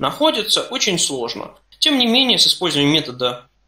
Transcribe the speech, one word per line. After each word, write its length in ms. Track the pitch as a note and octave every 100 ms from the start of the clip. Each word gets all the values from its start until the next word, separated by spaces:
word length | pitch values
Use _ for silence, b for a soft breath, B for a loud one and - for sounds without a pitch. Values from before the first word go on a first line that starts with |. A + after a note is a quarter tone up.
находятся, 600 | C#3 - D#4 A#3+ G3 -
очень 340 | - B3+ A3 E3+
сложно. 560 | - C3+ A#2 - - - _ -
Тем 220 | D#4 C4+
не 80 | A#3+
менее, 320 | A#3+ B3+ F#3
с 80 | -
использованием 440 | - F3+ D3 C#3+
метода 560 | D#3 B2+ B2 B2 B2 - _